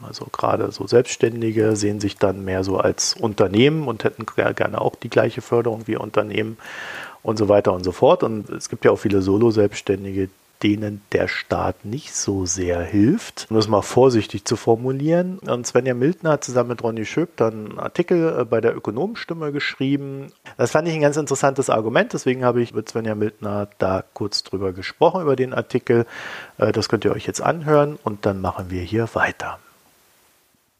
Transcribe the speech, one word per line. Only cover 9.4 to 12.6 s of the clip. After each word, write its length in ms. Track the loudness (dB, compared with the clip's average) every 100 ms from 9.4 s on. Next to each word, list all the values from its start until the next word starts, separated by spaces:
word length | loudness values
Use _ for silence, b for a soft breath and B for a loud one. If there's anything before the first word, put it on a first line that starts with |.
| 4 4 2 0 -4 -4 -4 -4 -6 _ _ -2
denen 400 | 0 0 -2 -8 -2
der 160 | 0 0
Staat 560 | -4 -4 -2 -2 -4
nicht 300 | -8 -10 -8
so 320 | -6 -2 -2 -2
sehr 340 | -2